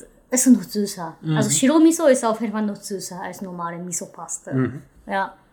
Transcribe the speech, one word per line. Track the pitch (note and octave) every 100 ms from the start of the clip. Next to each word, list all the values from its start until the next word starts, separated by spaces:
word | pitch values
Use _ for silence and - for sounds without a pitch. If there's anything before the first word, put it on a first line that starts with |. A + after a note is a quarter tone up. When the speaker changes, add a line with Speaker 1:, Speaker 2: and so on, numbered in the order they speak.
| - _ _
Speaker 1:
es | B3+ C4+
ist | A3+
noch |
süßer. | - G#3 G3+ - E3 -
Speaker 2:
Mhm. | D#3 D3+
Speaker 1:
Also | G3+
Shiromiso | - C4 D#4+ E4 D#4+ D#4
ist | B3+ A3+
auf | A3
jeden | A3+
Fall | G#3+ G#3
noch | G3+
süßer | - G3 F3 F3+
als | F#3 F3+
normale | F#3+ F3 E3+ E3+
Miso-Paste. | F3+ E3+ F#3 - E3 - -
Speaker 2:
Mhm. | C3+ B2 C#3 - _ -
Speaker 1:
Ja. | G3 F#3+ - _